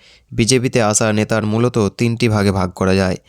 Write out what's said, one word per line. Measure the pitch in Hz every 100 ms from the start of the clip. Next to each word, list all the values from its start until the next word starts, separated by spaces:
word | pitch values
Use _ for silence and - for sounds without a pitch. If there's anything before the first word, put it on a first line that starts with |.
| - - _
"বিজেপিতে | 117 110 131 123 123
আসা | 104 107 113
নেতার | 107 107 110 104
মূলত | 110 120 117 98
তিনটি | - 117 117 120
ভাগে | 107 101
ভাগ | 95 90
করা | - 95 95
যায়। | 92 -